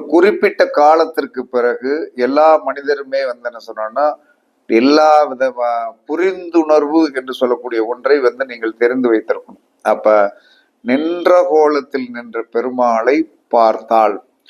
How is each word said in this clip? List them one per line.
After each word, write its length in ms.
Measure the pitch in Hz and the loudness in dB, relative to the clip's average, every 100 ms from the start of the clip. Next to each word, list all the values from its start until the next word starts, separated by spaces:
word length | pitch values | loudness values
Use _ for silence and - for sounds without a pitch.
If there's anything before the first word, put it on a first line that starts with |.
| 147 | 0
குறிப்பிட்ட 500 | 165 196 - 202 - 180 147 | 2 2 2 -2 0 -2 2
காலத்திற்கு 640 | 147 165 160 156 131 127 123 | 4 4 0 -4 -8 -10 -6
பிறகு 380 | 123 120 117 127 151 - 123 123 | -2 -2 -2 -4 -6 -6 -4 -2
எல்லா 220 | 143 156 156 139 | 2 4 2 0
மனிதருமே 540 | 139 139 139 135 135 131 | -8 -4 -6 -4 -6 -4
வந்து 180 | 120 120 | -8 -12
என்ன 100 | 117 113 | -12 -14
சொன்னோம்னா, 380 | 110 107 123 147 - _ _ _ _ - 113 | -10 -8 -2 -2 -4 _ _ _ _ 0 2
எல்லா 320 | 135 151 156 151 147 | 4 4 4 4 2
வித 160 | 127 131 123 | -2 -4 -2
வ-, 360 | 120 117 113 110 - | -4 -4 -8 -12 -8
புரிந்துணர்வு 920 | 160 185 180 170 165 156 151 147 160 156 135 | -2 -2 -4 -2 0 2 2 2 0 0 -2
என்று 140 | 127 123 | -10 -4
சொல்லக்கூடிய 400 | 127 120 123 117 110 | -2 -2 -4 -4 -4
ஒன்றை 240 | 123 127 147 123 | -4 0 2 2
வந்து 180 | 120 135 | -2 -8
நீங்கள் 280 | 117 113 - | -6 -8 -2
தெரிந்து 260 | 120 131 123 | 0 0 0
வைத்திருக்கணும். 520 | 110 107 - - 107 _ _ 107 | 0 0 -6 -8 -20 _ _ -2
அப்ப 240 | 104 107 107 101 - _ _ _ _ 117 | 0 2 2 2 -4 _ _ _ _ -4
நின்ற 400 | 135 160 175 175 180 143 | -2 -2 -2 2 2 4
கோலத்தில் 540 | 156 151 147 135 135 123 120 | 2 2 0 -4 -8 -8 -12
நின்ற 200 | 120 113 - | -10 -10 -6
பெருமாளை 640 | 117 127 127 120 113 120 151 165 _ _ | -6 -4 -2 0 0 0 0 -2 _ _
பார்த்தால் 640 | 117 113 110 - 113 107 95 - _ | 2 2 0 0 2 2 0 -10 _